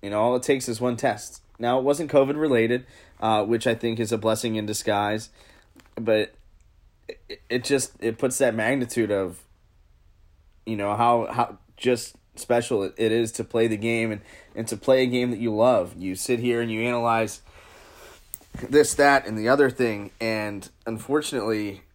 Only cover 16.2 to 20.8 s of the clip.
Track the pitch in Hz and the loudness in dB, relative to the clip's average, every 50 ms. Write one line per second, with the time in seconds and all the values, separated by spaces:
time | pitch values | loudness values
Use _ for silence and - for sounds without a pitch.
16.2 | - - 127 117 120 123 120 117 117 117 110 110 113 120 123 120 117 117 113 113 | -2 -2 -2 0 0 0 0 0 -2 -2 -4 -4 -2 -2 -2 0 0 0 2 0
17.2 | 113 107 - - - - - - - - - - - - - - - - - - | 0 -2 -4 -12 -18 -20 -20 -20 -20 -20 -20 -20 -20 -20 -20 -20 -20 -20 -20 -20
18.2 | - _ - - - _ - - - - 135 147 143 - - - 143 143 139 139 | -20 _ -20 -20 -20 _ -16 -14 -10 2 4 4 4 4 2 4 4 6 6 4
19.2 | - - 110 110 107 117 131 143 143 131 117 - 127 117 110 104 104 98 - _ | 2 0 -6 -4 2 2 4 4 4 2 4 0 -2 -2 0 -4 -8 -14 -12 _
20.2 | 113 113 110 110 107 104 101 101 92 - _ _ | -4 -4 -4 -4 -4 -6 -8 -12 -14 -16 _ _